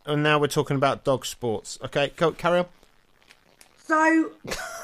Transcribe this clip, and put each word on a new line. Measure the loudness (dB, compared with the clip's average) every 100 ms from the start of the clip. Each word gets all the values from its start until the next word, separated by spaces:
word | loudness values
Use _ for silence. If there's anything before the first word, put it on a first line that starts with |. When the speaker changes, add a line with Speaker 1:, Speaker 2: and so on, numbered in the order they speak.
| -4
Speaker 1:
and | 0
now | 2 4
we're | 2
talking | 0 0 2
about | 0 0
dog | 0 -2 -2
sports. | -6 -4 -4 -6 -12
Okay, | -6 -2 -2 0
go, | -2
carry | 0 0 0
on. | 0 _ _ _ _ _ _ -20 _ _ -20 _
Speaker 2:
So | -2 2 4 4 2 -4 -12 -10 -10 -14